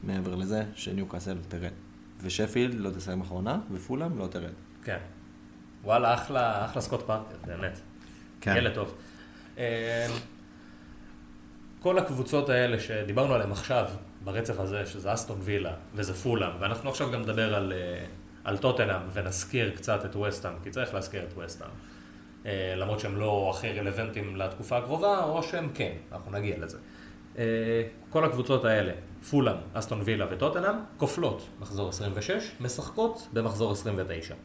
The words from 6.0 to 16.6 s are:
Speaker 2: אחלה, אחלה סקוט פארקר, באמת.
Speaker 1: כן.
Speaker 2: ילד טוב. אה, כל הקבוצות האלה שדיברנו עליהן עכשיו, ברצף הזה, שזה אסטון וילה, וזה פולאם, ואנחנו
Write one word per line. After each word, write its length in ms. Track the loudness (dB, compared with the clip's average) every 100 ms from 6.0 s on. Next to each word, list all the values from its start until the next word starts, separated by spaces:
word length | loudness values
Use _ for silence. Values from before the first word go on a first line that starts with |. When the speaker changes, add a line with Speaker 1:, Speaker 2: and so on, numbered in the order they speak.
| 8
Speaker 2:
אחלה, 520 | 4 4 4 4 4 0
אחלה 160 | -2
סקוט 200 | 0 -2
פארקר, 340 | 0 0 0 -10 -8
באמת. 320 | -4 -4 -4 -14 -18 -18 -18 -18 -4
Speaker 1:
כן. 120 | 4 4
Speaker 2:
ילד 160 | 4
טוב. 200 | 0 -4 -8 -16 -16 -18 -18 -16 -4
אה, 500 | -2 0 0 0 0 -2 -6 -16 -18 -18 -18 -18 -18 -16 -16 -16 -16 -18 -18 -18 -18 0
כל 180 | 4 4
הקבוצות 520 | 4 0 2 4 6
האלה 300 | 6 6 4
שדיברנו 540 | 0 -2 2 4 6
עליהן 180 | 4 2
עכשיו, 340 | -2 2 2 2 -2 -10 -10
ברצף 360 | -4 -2 0 0
הזה, 260 | 0 -2 -4
שזה 280 | -4 0
אסטון 240 | 0 0 -4
וילה, 320 | 0 0 0 -4 -8
וזה 200 | -4 -2
פולאם, 360 | 0 2 2 2
ואנחנו 300 | 0